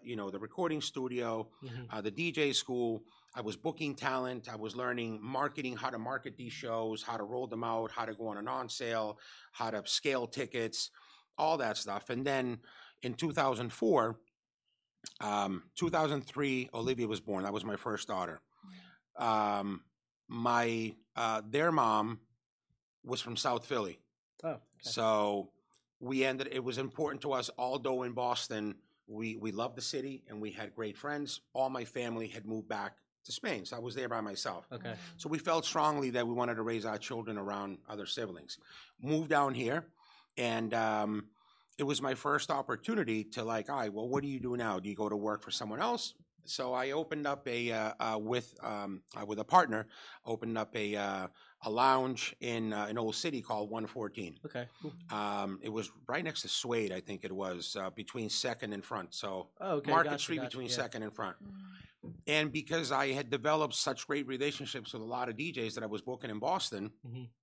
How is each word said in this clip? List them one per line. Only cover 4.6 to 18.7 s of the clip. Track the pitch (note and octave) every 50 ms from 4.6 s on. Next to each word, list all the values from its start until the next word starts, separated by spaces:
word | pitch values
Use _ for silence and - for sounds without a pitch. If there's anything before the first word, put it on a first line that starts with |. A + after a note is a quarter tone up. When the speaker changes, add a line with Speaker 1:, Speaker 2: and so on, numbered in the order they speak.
| A2 A2 A2
Speaker 1:
learning | B2 B2+ B2 B2 B2 A#2 A2+ A2 G#2+
marketing, | G#2 A#2+ C3 C3 C#3+ C#3+ C#3 D#3 C3+ B2+ B2
how | A2 B2+ C3
to | B2 A2+
market | A2+ A#2+ C3+ C3 - B2+ A2
these | - B2 A#2
shows, | A2+ - - A#2+ A2+ A2+ A2+ A2 A2 G#2+
how | - - A#2
to | A2 G#2
roll | G#2 B2 B2 C3
them | A2+ A2+ A2+ A#2
out, | A#2 A2+ A2+ A2+ A2
how | G#2+ A#2+ A#2
to | A2+ G#2+
go | G2 A2+ A2
on | G#2
an | G2+ G#2 A#2
on | C3 C3 B2+ A2+
sale, | - - B2 A#2 A#2 A2+ A2 G#2+ G#2 - - - - - - -
how | - - A#2+ A2+
to | A2 G#2 G2
scale | - - - - D3 C3+ B2+ A#2+
tickets, | - - D3 C3 - - B2 A2+ A2 - - - - - - - - - - _ _ _ -
all | - D#3 D#3+
that | D#3 B2+ A2 G#2+ -
stuff. | - G#2+ G2 G#2 - -
And | B2 A#2+ C3+
then | C#3+ C#3 C3+ B2+ B2+ - A#2 - - - - - - - _
in | - B2+ A#2
two | - E3+ D#3+
thousand | C#3+ D#3+ C#3+ C3+ B2 G#2+ A#2+ A#2
four, | - - A#2 A2+ F3+ C3+ A2 A#2 A2+ - - _ _ _ _ _ _ _ _ _ _ _ _ _ _ _ - - - -
um, | A2+ G#2+ G#2 G#2 G2+ G2 F#2+ F2 - - -
two | - F3+ E3
thousand | - D#3+ D#3 D3 D3 C#3+ B2+
three, | - - C#3+ D3 C#3 C3 B2+ B2+ - -
Olivia | A2+ A2+ B2+ C3 A#2+ A#2+ G#2+
was | A2 G2+
born. | - A2+ G2+ F#2 F#2+
That | G2+ G2+
was | G#2 -
my | A2 G2+
first | G2 - A#2+ G#2+ G2+ - -
daughter. | G#2+ F#2 F2+ E2 D#2 - _ _ _ _ -
Speaker 3:
Mm-hmm. | G3